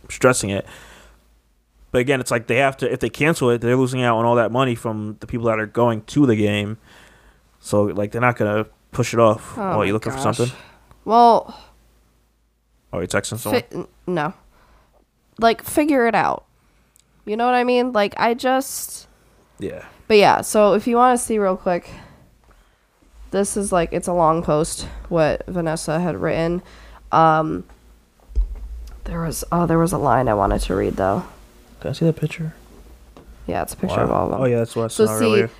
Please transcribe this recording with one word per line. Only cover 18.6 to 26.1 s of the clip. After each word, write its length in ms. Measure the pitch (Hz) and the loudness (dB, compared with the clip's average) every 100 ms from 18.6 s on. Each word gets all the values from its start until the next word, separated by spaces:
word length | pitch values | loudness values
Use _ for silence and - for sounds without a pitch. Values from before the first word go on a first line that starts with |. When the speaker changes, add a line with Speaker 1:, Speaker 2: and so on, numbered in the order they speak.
| 269 - - - - _ _ _ _ - | -2 -8 -12 -14 -20 _ _ _ _ -12
Speaker 1:
Yeah. 260 | 98 - - - - | -10 -10 -16 -12 2
Speaker 2:
But 120 | 214 | 6
yeah, 220 | 175 - | 6 4
so 320 | - 220 208 | 2 4 4
if 120 | 190 240 | 4 2
you 100 | 233 | 4
wanna 220 | 254 247 | 4 4
see 200 | - 220 | 0 0
real 180 | 196 185 | 0 0
quick, 320 | 190 175 - - - - _ _ _ _ _ _ _ _ _ - - | -2 -4 -4 -20 -20 -20 _ _ _ _ _ _ _ _ _ -20 -6
this 260 | 190 196 214 | -2 -2 -2
is, 160 | 202 | -2
like, 200 | 180 165 | 0 0
it's 140 | 175 185 | -4 -2
a 40 | |
long 300 | 175 160 160 | 2 2 2
post, 440 | 170 151 170 - - - - | 0 0 0 -6 -12 -14 -4
what 360 | 170 151 - - | 0 2 0 -4
Vanessa 520 | 180 165 160 - 156 | -6 -4 -4 -4 -2
had 160 | 180 | -2